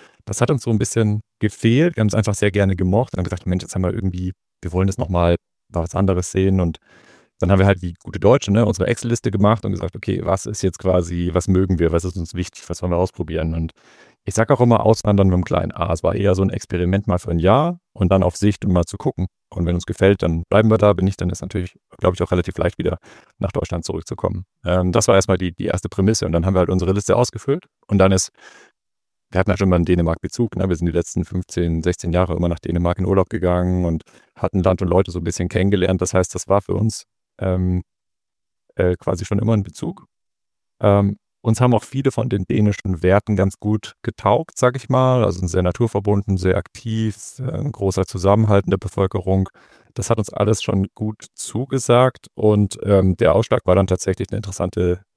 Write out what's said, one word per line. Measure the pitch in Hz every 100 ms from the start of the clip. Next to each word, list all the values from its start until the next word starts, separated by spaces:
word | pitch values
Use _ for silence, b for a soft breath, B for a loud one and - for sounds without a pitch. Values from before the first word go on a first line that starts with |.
| b b -
das | 101
hat | 120
uns | 139
so | 117
ein | 110
bisschen | 117 117 107 107 - _
gefehlt. | 107 - 131 135 175 131
Wir |
haben's | 107
einfach | 104 107 98
sehr | 104
gerne | 101 98 92
gemocht | 92 101 127
und | 95
haben |
gesagt, | 87 92 90
„Mensch, | 90
jetzt | -
haben | 95
wir | 92
irgendwie, | 92 95 90 90 - _ _
wir | 87
wollen | 90 95
das | -
noch | 82
mal | 90 87 85 _ _ _
was | 85 82 95
anderes | 98 90 90
sehen.“ | 95 95 95
Und | 87 - b b b b b b
dann | 90
haben | 95
wir | 98
halt | 92
wie | 90 85
gute | - 90
Deutsche, | 98 139 -
ne, | 104
unsere | 107 - -
Excel-Liste | 120 120 117 107
gemacht | 98 104 110
und | 101
gesagt, | 92 92 -
„Okay, | - 92
was | - 95 -
ist | 104
jetzt | 95 -
quasi, | 95 90 85 87 87
was | 87 98
mögen | 92 92 87
wir, | 82
was | 85
ist | 90 90
uns | 82
wichtig, | 90 90 - -
was | 87
wollen | 92
wir | 87
ausprobieren?“ | 95 - 82 80 82
Und | 82 82 - b b b b -
ich |
sag | 110 113
auch | 135
immer | 120 110 -
Auswandern | 113 104 101 95
mit | 90
dem |
kleinen | 90 92 -
A. | - 85
Es | 87
war | -
eher | - 101
so | 92
ein | 95
Experiment | - - 87 90 98 -
mal | 90
für | 90
ein | 85
Jahr | 90 123 165 175 _
und | - 92
dann | 95
auf | 90 -
Sicht, | 101 -
um | 101
mal | 90
zu | 85 101
gucken. | 151 - 92 _ -
Und | 90 85
wenn |
uns | 87
gefällt, | - 90 98 101
dann | 87 82 -
bleiben | 104 110
wir | 110
da. | 104 90
Wenn |
nicht, | 95 -
dann | 90
ist | 87
natürlich, | 95 98 90 _ _ -
glaub | 92
ich, | 87
auch | 87
relativ | 90 90 -
leicht, | 85 -
wieder | 85 87 B B B B
nach | 98
Deutschland | - - 87
zurückzukommen. | - 87 - - 92 92 - _
Ähm, | 85 90 90
das | 110 113
war |
erstmal | 98 - 90
die, | 90
die | - -
erste | 92 -
Prämisse. | - 98 110
Und | 92
dann | 85 90
haben |
wir | 92
halt | 87
unsere | 92 87
Liste | 101 - 104
ausgefüllt. | 123 110 - 156 - _ -
Und | 98
dann | 95
ist, | 95 - _ B B B B _ _ _ _ _
wir | 92
hatten | 98
halt | 92
schon | 98
mal | 87
einen |
Dänemark-Bezug, | 85 87 82 82 - - 117 92
ne? | 92
Wir | 82
sind | 85
die |
letzten | 85 - 90 85
fünfzehn, | 90 - - 85 82
sechzehn | 90 - 87
Jahre | 87 90
immer | 82 85
nach | 85
Dänemark | - 85 87 87
in |
Urlaub | 90 95 90
gegangen | 82 90 90 90 90
und | 87 82 - b b -
hatten | 95 98
Land | 90 92
und | 90
Leute | 90 90
so | 87
ein |
bisschen | 85 - 90
kennengelernt. | - 98 98 90 92
Das | 90
heißt, | 92 92
das | 92 -
war | 101
für | -
uns, | 95 110 - - _ _ -
ähm, | 95 92 92 90 - _ _ _ _ _ _ _ _ -
äh, | 90 90
quasi | - - -
schon | 101
immer | 107
ein | 107
Bezug. | 101 - - 196 - _ _ _ _ _ _ -
Ähm, | 104 101 101 101 _ _
uns | 117 110
haben | 127
auch | 113
viele | - 135 135
von | 117 120
den | 101
dänischen | 92 - 104 - 95 82
Werten | 90 101 - 98
ganz | 98 -
gut | 104 107 - -
getaugt, | - - 98 117 160 -
sag | 127 127
ich | -
mal. | 131 127 127
Also | 98 90 90
sehr | 90
naturverbunden, | 90 - 117 101 101 101 101 95
sehr | 92 87
aktiv, | - - 110 110 110 - - -
äh, | 131
ein | - 147
großer | - 98 - 95
Zusammenhalt | 92 95 104 107 98
in | -
der | 95
Bevölkerung. | - - 95 95 95 95 95 _ b b b
Das | - -
hat | 113
uns | 101
alles | - 104 110
schon | - 98 98
gut | - 110 107 -
zugesagt | - - 113 135 135 - 120 127 - -
und, | - 107 104 101 -
ähm, | 98 98 95 87
der | 80
Ausschlag | 90 - - -
war |
dann | 92 95
tatsächlich | 92 - 92 98
eine | 101
interessante, | 98 - 90 - 90 90 _